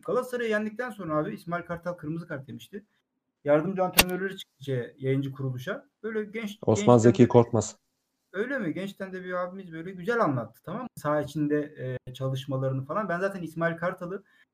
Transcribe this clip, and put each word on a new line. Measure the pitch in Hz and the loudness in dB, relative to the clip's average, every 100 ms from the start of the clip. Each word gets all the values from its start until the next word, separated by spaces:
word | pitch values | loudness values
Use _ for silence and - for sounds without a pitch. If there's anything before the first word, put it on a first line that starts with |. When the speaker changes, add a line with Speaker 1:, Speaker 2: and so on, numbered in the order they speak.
| - | -2
Speaker 1:
Galatasaray'ı | 214 254 240 233 | -2 0 -2 0
yendikten | 214 214 214 247 | 0 -2 -4 -8
sonra | 202 170 151 | -6 -2 -2
abi | 170 | -2
İsmail | 214 170 170 | -4 -6 -6
Kartal | 165 170 180 | -4 -8 -6
kırmızı | - 151 165 170 | -8 -6 -8 -6
kart | 143 131 | -10 -10
yemişti. | 117 - 202 - _ _ _ _ _ | -14 -14 -14 -16 _ _ _ _ _
Yardımcı | 143 147 170 185 | 4 4 4 0
antrenörleri | 185 175 180 180 196 196 | 2 4 4 2 -4 -8
çıktı | - - | -16 -12
şeye, | 135 127 117 - | -4 -4 -4 -4
yayıncı | 131 135 139 | 0 0 0
kuruluşa. | 135 135 123 175 247 - _ | -4 -6 -6 -6 -8 -12 _
Böyle | 214 220 | -8 -6
genç, | 214 220 214 - | -6 -6 -8 -4
Speaker 2:
Osman | - 110 110 | 2 4 8
Speaker 1:
gençten | 123 | 8
Speaker 2:
Zeki | 113 - | 8 8
Speaker 1:
de | 120 | 8
Speaker 2:
Korkmaz. | 123 117 110 - - _ _ _ _ _ | 8 6 4 0 -4 _ _ _ _ _
Speaker 1:
Öyle | 185 240 277 | -6 -4 -2
mi? | 185 | -2
Gençten | 156 196 196 190 | -4 -6 -8 -10
de | 185 | -10
bir | 185 | -6
abimiz | 180 180 190 180 | -6 -6 -8 -12
böyle | 160 165 | -12 -10
güzel | 185 175 233 | -8 -2 2
anlattı, | 185 127 110 - - | 2 2 -4 -10 -12
tamam | 202 | -10
mı? | 254 - | -10 -6
Saha | 151 151 | 0 0
içinde, | 139 156 147 147 147 - 131 127 - | 0 0 2 2 0 -6 -6 -6 -8
e, | |
çalışmalarını | 127 131 131 131 131 131 131 135 | -6 -4 -4 -2 -2 0 -2 -2
falan. | 175 208 | -2 -2
Ben | 170 | 0
zaten | 190 190 | -2 -2
İsmail | 160 165 165 165 | -8 -2 -2 0
Kartal'ı | 175 180 175 202 - _ _ | -4 -4 -8 -10 -12 _ _